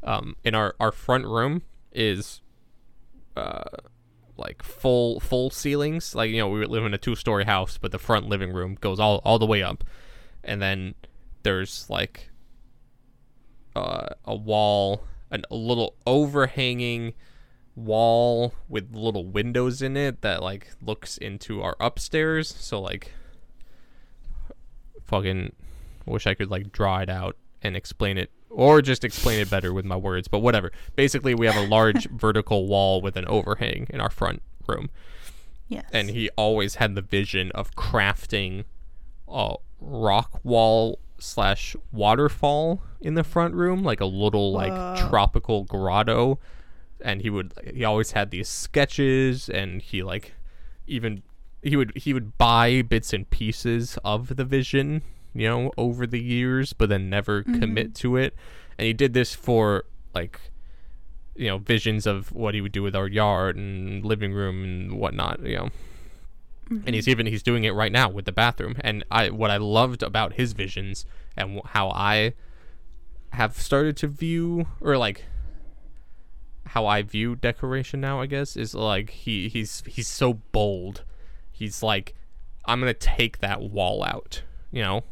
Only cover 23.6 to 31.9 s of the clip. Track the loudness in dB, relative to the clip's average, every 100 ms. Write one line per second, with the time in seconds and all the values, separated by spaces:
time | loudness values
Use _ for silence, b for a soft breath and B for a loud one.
23.6 | b b b b b b b b b -10
24.6 | -16 -18 -18 -18 -2 0 0 -2 -4 -10
25.6 | b b b b -4 -2 0 0 -2 -4
26.6 | -6 0 2 2 0 -4 -4 -8 -16 -6
27.6 | -4 -4 -8 -2 0 0 -4 -8 -14 6
28.6 | 10 10 8 2 0 0 2 2 2 0
29.6 | 0 -2 -2 -2 -2 -2 0 2 4 4
30.6 | 2 B B 2 2 4 0 4 4 4
31.6 | 4 6 8